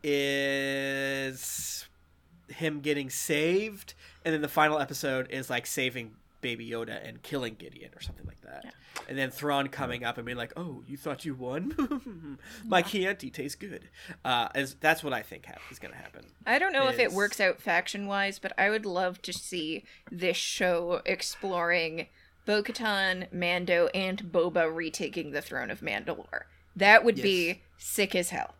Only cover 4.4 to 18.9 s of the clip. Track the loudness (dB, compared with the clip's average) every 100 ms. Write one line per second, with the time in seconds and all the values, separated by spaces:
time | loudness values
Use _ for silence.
4.4 | 0 4 4 4 0 -2 -2 -2 -2 -6
5.4 | -2 -4 -2 -2 -2 -2 -12 -16 _ _
6.4 | -6 -6 -6 -6 -6 -8 -12 -14 -6 -4
7.4 | -4 -8 -16 -16 -20 -12 -12 -10 -14 -16
8.4 | -16 -14 -14 -20 -16 -14 -8 -2 -2 -2
9.4 | 0 2 0 -4 -4 -2 -4 -4 -6 -6
10.4 | -6 -6 -8 -10 -12 -8 -6 -6 -6 -6
11.4 | -4 -4 -4 -2 -2 -4 -6 -14 -12 -14
12.4 | -14 -14 2 2 4 0 0 -2 -8 -8
13.4 | -8 -8 -12 -12 -14 -20 -18 -6 0 2
14.4 | 2 -2 -4 2 2 2 0 -4 -6 -16
15.4 | -16 -16 -16 -14 -14 -14 -16 -18 -20 _
16.4 | 0 2 4 4 4 4 2 4 0 4
17.4 | 2 2 2 0 0 -6 -2 0 0 -2
18.4 | -6 2 2 2 0